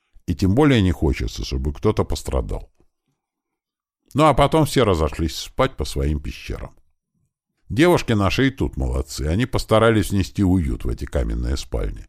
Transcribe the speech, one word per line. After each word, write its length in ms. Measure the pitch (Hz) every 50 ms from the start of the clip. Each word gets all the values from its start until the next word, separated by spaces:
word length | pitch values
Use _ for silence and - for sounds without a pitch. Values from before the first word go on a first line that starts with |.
| _ _ _ - -
И 80 | - 90
тем 200 | - 101 92 98
более 280 | 127 156 147 135 117 95
не 100 | 92 -
хочется, 520 | - 80 71 65 - 57 58 - - -
чтобы 280 | - - 67 65 73 71
кто-то 320 | - - 107 107 - -
пострадал. 680 | - - - - - - 64 57 95 95 - - - _ _ _ _ _ _ _ _ _ _ _ _ _ _ _ _ _ _ _ _ _ _ _ _ _ _ _ _ -
Ну 100 | 131 151
а 100 | 156 135
потом 320 | 151 143 139 - 160 151
все 180 | - - 139 120
разошлись 520 | 104 92 78 78 76 - - 82 80 -
спать 400 | - - - - - 131 131 -
по 80 | - 76
своим 360 | - - 69 69 73 76 73
пещерам. 540 | - - - - - - - - - - - _ _ _ _ _ _ _ _ _ _ _ _ _ _ _ _ _ _ -
Девушки 440 | - 110 160 180 170 131 - - 117
наши 360 | 104 98 92 - - 131 135
и 20 |
тут 260 | 135 - 87 65 -
молодцы. 460 | 67 65 62 - 67 64 - - - 67
Они 240 | 76 82 104 131
постарались 640 | - - 101 - - 110 110 113 117 113 107 98 -
внести 320 | 101 101 90 - - - 101
уют 420 | 90 90 95 80 67 57 - -
в 40 | -
эти 160 | 58 - -
каменные 520 | - - 71 62 57 57 57 60 60 60
спальни. 500 | - - - - 57 52 50 50 - -